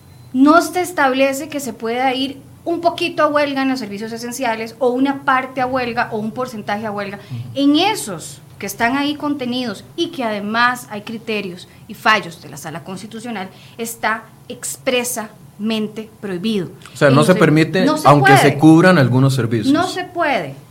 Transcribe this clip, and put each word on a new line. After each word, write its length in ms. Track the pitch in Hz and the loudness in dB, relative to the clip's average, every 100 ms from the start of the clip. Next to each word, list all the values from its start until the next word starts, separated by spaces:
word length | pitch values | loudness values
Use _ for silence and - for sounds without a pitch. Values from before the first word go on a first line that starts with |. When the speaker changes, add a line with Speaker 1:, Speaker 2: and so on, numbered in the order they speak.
| - - - | -20 -20 -8
Speaker 1:
no 300 | 254 285 330 | 4 6 6
se 180 | 339 359 | 4 -4
establece 680 | 349 - 277 254 269 269 320 | -4 0 0 2 0 0 -6
que 100 | 294 | -8
se 140 | 262 | -8
pueda 400 | 214 226 240 262 | -8 -6 -2 -2
ir 240 | 262 269 269 - - | -2 -4 -8 -18 -12
un 160 | - 339 | -6 -2
poquito 420 | 339 339 339 339 | -2 -2 -4 0
a 40 | 302 | 0
huelga 360 | 294 285 269 | 2 0 -2
en 60 | 269 | -2
los 100 | 262 | -2
servicios 340 | 208 202 220 | -6 -8 -8
esenciales 600 | 226 240 247 247 220 226 - | -8 -10 -6 -4 -4 -8 -2
o 120 | 285 | 0
una 320 | 247 277 269 | 2 0 0
parte 360 | 277 262 262 269 | 0 0 0 -4
a 60 | 254 | -2
huelga 420 | 262 240 233 226 | -2 -4 -4 -4
o 60 | 220 | -4
un 120 | 220 | -6
porcentaje 540 | 247 254 220 202 208 220 | -6 -8 -8 -6 -6 -6
a 60 | |
huelga. 260 | 202 196 202 | -6 -8 -10
Speaker 2:
Ujú. 320 | - 120 - - | -12 -10 -10 0
Speaker 1:
En 200 | 277 302 | 2 4
esos 640 | 392 427 - 170 - - - - | 2 -2 -6 -10 -12 -18 -20 -12
que 60 | 202 | -12
están 300 | - 233 269 | -2 -2 0
ahí 200 | 285 294 | -2 -4
contenidos 680 | 294 285 247 247 247 190 - - | -4 -4 -4 -4 -4 -8 -12 -6
y 100 | 339 | -6
que 120 | 302 | -4
además 640 | 233 208 202 226 240 247 - | -6 -4 -4 0 0 0 -8
hay 120 | 214 | -12
criterios 680 | 208 226 226 214 196 175 - - - | -10 -12 -6 -6 -6 -12 -18 -20 -20
y 60 | 208 | -4
fallos 460 | 233 214 170 160 | 2 2 0 -14
de 60 | - | -18
la 80 | 139 | -14
Sala 300 | 165 160 - | -12 -12 -12
Constitucional, 640 | 185 214 220 240 214 190 - - - | -14 -14 -14 -12 -10 -12 -16 -20 -12
está 460 | 226 - 220 226 - - - | -10 -4 -4 -4 -8 -20 -16
expresamente 1600 | 233 - - - 247 240 - 214 - - - 214 220 214 220 220 - | -12 -12 -6 -2 -2 -2 -6 -10 -16 -20 -8 -4 -2 -4 -8 -16 -12
prohibido. 500 | 196 180 214 214 156 - - | -8 -4 -2 -2 -4 -10 -20
Speaker 2:
O 40 | - | 2
sea, 100 | 147 | 4
Speaker 1:
En 80 | 135 | 6
Speaker 2:
no 60 | |
Speaker 1:
los 60 | 156 | 4
Speaker 2:
se 60 | |
Speaker 1:
ser-, 60 | 180 | 4
Speaker 2:
permite, 460 | 160 151 156 185 185 | 6 4 4 2 2
Speaker 1:
no 120 | 311 | 4
se 100 | 131 | 6
Speaker 2:
aunque 260 | 143 - | 6 8
Speaker 1:
puede. 80 | 392 | 6
Speaker 2:
se 160 | 190 139 | 6 6
cubran 400 | 156 160 185 175 | 8 8 8 6
algunos 360 | 123 127 135 | 4 4 2
servicios. 400 | 131 110 113 165 | 2 0 0 2
Speaker 1:
No 140 | 302 349 | 2 0
se 160 | 370 | -4
puede, 520 | 349 339 311 247 147 135 - | -8 -2 -2 0 -4 -12 -20